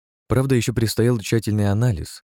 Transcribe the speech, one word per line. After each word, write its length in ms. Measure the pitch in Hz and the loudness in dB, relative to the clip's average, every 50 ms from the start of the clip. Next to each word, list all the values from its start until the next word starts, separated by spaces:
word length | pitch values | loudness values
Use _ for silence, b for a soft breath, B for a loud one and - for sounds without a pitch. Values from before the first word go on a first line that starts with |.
| _ _ _ _ _ | _ _ _ _ _
Правда, 300 | - 113 131 135 135 131 | -2 0 0 2 2 2
еще 180 | 117 - 127 107 | 0 0 0 -2
предстоял 440 | 117 113 101 - - 113 120 123 107 | 0 -2 0 0 2 2 2 2 0
тщательный 500 | - - 117 113 - 107 104 107 104 101 | -2 -2 -2 -2 0 0 0 0 2 2
анализ, 540 | 98 107 123 123 92 - 120 - - - _ | 2 2 2 0 0 -2 -6 -12 -14 -20 _